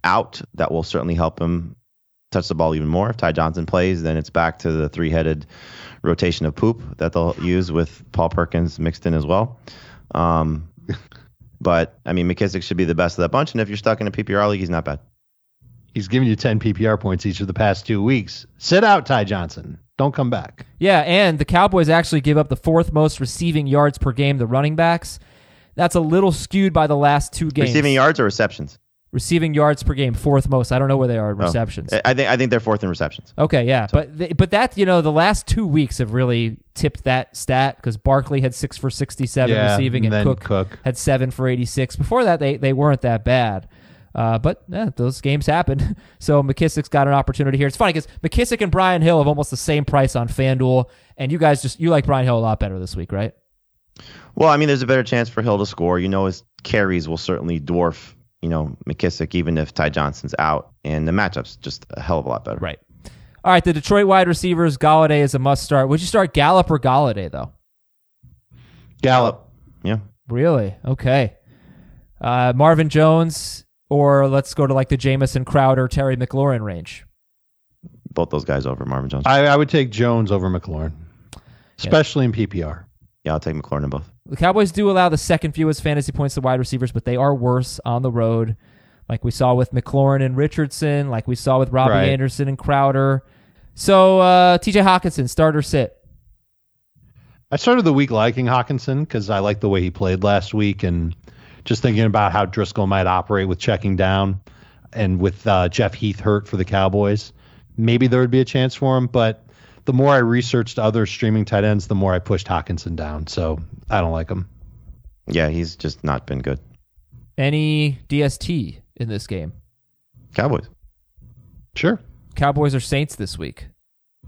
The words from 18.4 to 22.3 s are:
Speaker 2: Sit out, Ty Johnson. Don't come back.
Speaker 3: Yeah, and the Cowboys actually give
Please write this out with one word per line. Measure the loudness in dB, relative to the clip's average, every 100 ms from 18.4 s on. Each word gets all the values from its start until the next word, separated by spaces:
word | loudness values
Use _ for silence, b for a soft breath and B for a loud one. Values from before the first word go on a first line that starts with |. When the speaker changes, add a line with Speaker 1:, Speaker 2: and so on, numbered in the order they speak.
| -20 _
Speaker 2:
Sit | 0 2
out, | 4 4 2
Ty | 0 0
Johnson. | -4 -6 -10 -16 -18 _ -2
Don't | -2
come | 0 -2
back. | -4 -6 -16 -20 -2
Speaker 3:
Yeah, | 2 2
and | 4 2 2 0
the | 2
Cowboys | 4 4 4 4
actually | 2 2 0
give | 2